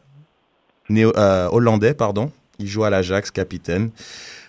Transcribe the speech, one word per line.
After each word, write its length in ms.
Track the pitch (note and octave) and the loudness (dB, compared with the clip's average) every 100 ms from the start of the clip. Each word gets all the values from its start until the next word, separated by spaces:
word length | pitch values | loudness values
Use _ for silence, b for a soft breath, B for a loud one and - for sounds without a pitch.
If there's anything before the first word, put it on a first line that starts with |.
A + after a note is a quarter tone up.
| _ D3 D3+ _ _ _ _ _ - | _ -20 _ _ _ _ _ _ -2
néo-, 240 | G#2+ A2 A2 | 2 4 4
euh, 320 | G2+ F#2+ F2+ | 2 2 2
hollandais, 420 | A#2 A#2 A2 A2 | 2 2 2 2
pardon. 360 | D3 A2+ G2+ C3+ - _ - | 0 -2 -2 -4 -8 _ -14
Il 80 | G2+ | -8
joue 180 | G#2 | -2
à 60 | G#2+ | 0
l'Ajax, 400 | G2 F2+ G2 G2+ | 0 0 -2 -4
capitaine. 600 | - F#2 F2 - F2 A2+ A2 B B B B | -6 -6 -8 -4 -2 -2 -6 B B B B